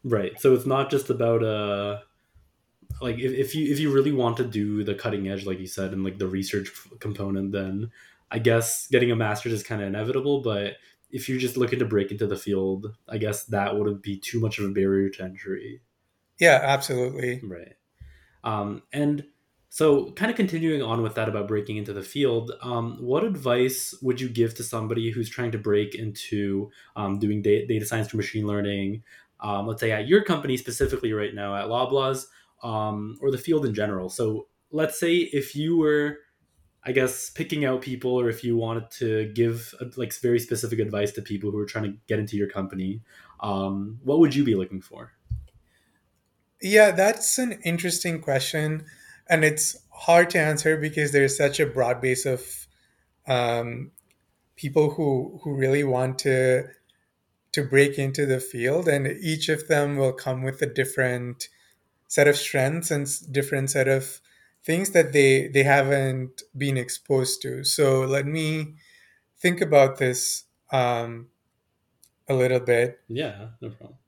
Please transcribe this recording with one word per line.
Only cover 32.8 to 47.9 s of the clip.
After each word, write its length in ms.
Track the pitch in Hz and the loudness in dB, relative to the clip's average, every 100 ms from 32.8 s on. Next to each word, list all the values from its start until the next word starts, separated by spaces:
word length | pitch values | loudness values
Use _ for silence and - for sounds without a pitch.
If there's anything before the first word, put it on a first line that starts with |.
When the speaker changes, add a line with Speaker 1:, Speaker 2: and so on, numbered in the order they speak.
| 107 104 104 - | -4 -6 -8 -4
Speaker 1:
or 80 | 135 | -2
the 80 | 127 | -2
field 280 | 165 156 135 | 0 0 0
in 80 | |
general? 360 | 104 104 95 92 | -2 -2 -4 -6
So 380 | - 113 107 - _ _ | -4 -2 -2 -8 _ _
let's 280 | 151 156 - | -2 -2 0
say 160 | 170 175 | 2 2
if 400 | - 143 135 143 | 2 -2 -4 -4
you 220 | 156 170 | 0 2
were, 400 | 151 147 147 147 _ _ _ _ _ _ | 4 2 0 -6 _ _ _ _ _ _
I 80 | 123 | -2
guess, 380 | 131 127 - - | 0 0 -2 -12
picking 360 | - 151 151 143 | -8 -6 -2 -2
out 160 | 127 | -2
people, 380 | 131 123 127 127 | -4 -6 0 2
or 100 | 120 | 0
if 140 | 113 | -2
you 120 | 120 117 | -2 -2
wanted 340 | 113 117 113 | -2 -6 -8
to 400 | - 117 110 107 | -6 -2 -2 -2
give, 420 | 107 117 113 113 - | 0 0 0 -10 -14
uh, 40 | 120 127 | -12 -8
like, 160 | 117 - | -8 -2
very 180 | 120 120 | 0 0
specific 400 | 113 110 113 113 | 0 -6 -2 -2
advice 320 | 107 104 104 | -2 -2 -4
to 80 | - | -4
people 300 | 98 101 104 | -10 -6 -4
who 80 | 104 | -4
are 60 | 101 | -6
trying 180 | 113 | -6
to 140 | 107 101 _ | -6 -8 _
get 100 | 107 | -4
into 200 | 101 104 | -2 -4
your 100 | 98 | -4
company, 520 | 98 95 95 95 110 - - - - | -4 -6 -6 -6 -6 -12 -20 -20 -10
um, 580 | 107 98 98 98 101 117 | -4 -2 -2 -4 -6 -6
what 160 | 123 156 | 0 6
would 140 | 160 | 6
you 100 | 131 | 6
be 120 | 135 101 | 2 2
looking 260 | 92 95 | -2 -8
for? 300 | - - - _ _ - - _ _ _ _ _ _ _ _ _ _ _ | -14 -20 -20 _ _ -10 -10 _ _ _ _ _ _ _ _ _ _ _
Speaker 2:
Yeah, 300 | 196 214 208 | 4 8 8
that's 480 | 180 196 220 - - | 8 2 2 -2 0
an 220 | 247 - | -2 -2
interesting 560 | 170 170 175 | -2 0 -2